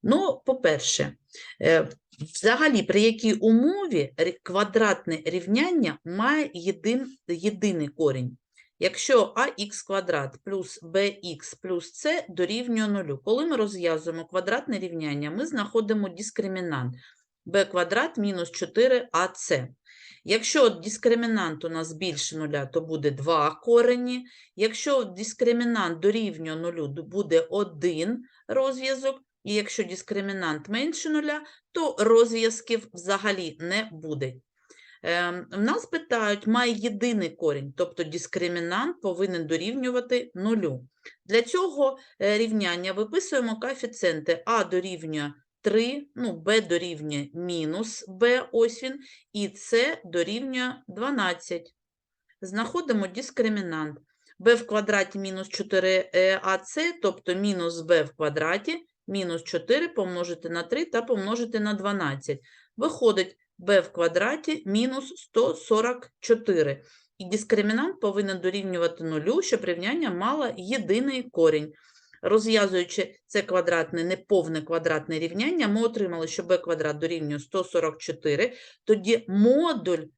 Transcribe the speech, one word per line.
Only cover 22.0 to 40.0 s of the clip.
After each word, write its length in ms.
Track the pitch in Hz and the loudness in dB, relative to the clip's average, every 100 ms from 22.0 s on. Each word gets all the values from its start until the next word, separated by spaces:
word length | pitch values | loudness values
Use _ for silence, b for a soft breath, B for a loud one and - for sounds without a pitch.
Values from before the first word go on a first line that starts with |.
| 180 147 - 156 | -4 -4 -6 -6
нуля, 300 | 151 147 135 | -4 -4 -2
то 140 | 165 | -4
буде 300 | 160 160 147 | -2 -2 -2
два 440 | 135 143 160 147 | -2 0 2 2
корені. 720 | 156 - 233 240 247 247 247 254 B B - | -2 4 6 6 2 0 -6 -8 B B -2
Якщо 480 | 220 220 294 269 | -2 0 0 0
дискримінант 920 | 208 180 220 - 240 240 240 226 180 165 | 0 -8 -12 0 2 2 2 0 -2 0
дорівнює 580 | 190 214 214 160 160 156 | 2 2 -2 -6 -8 -6
нулю, 320 | 170 170 147 | -6 -4 -6
д-, 140 | 143 | -8
буде 380 | 156 190 175 165 | -8 -6 2 2
один 840 | 165 196 202 156 170 156 180 240 B B - | 4 -2 -2 -2 -2 0 -2 -4 B B -2
розв'язок. 720 | 262 269 254 262 269 269 269 _ _ | 0 0 -2 -2 -2 -2 -6 _ _
І 100 | - | -4
якщо 300 | 208 208 - | -2 -2 -4
дискримінант 840 | 214 185 - 202 196 196 170 151 151 | -6 -6 -6 -4 -4 -4 -4 -4 -4
менше 420 | 220 294 320 320 | -2 -2 -4 -2
нуля, 320 | 302 302 302 302 B _ | 0 0 -4 -8 B _
то 240 | - 311 - | -2 -2 2
розв'язків 880 | 214 226 233 226 226 220 - 226 - | 6 8 6 4 0 -2 -4 -4 -4
взагалі 640 | 180 175 196 208 196 170 147 | -14 -2 0 0 -2 -4 -8
не 280 | 170 196 220 | -4 -4 -4
буде. 420 | 160 156 147 135 127 _ _ b b b b | -10 -8 -6 -6 -8 _ _ b b b b
Ем, 440 | 165 175 175 175 - | -2 -2 -2 -4 -8
в 100 | 190 | -2
нас 240 | 214 392 - | 0 0 -2
питають, 600 | 330 320 233 208 202 214 | -6 -2 0 2 0 2
має 260 | 233 247 | 2 2
єдиний 580 | 214 226 202 240 220 170 | 0 -4 -2 0 0 -2
корінь, 440 | - 160 143 139 - | -2 -2 -2 -6 -4
тобто 280 | 175 - | -4 -2
дискримінант 960 | 160 165 - 190 175 175 170 185 277 349 | -6 -6 -6 -4 -2 -2 -2 -2 -2 -4
повинен 460 | 202 170 196 175 156 | -6 -2 -2 -2 -2
дорівнювати 840 | 165 185 262 254 247 | -2 -2 -4 -2 -2